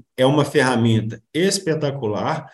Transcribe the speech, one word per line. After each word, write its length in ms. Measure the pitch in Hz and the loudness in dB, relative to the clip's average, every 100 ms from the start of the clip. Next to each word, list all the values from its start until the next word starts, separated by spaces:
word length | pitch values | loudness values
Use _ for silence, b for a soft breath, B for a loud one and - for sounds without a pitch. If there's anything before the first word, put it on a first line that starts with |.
| - - | -12 0
é 80 | |
uma 220 | 131 147 143 | 2 2 2
ferramenta 720 | 151 131 120 117 110 110 117 _ | 2 2 2 2 2 0 -8 _
espetacular 1120 | 151 190 196 165 156 147 139 117 101 113 156 - | -2 0 0 -2 -2 -2 -4 -4 -4 -4 -6 -8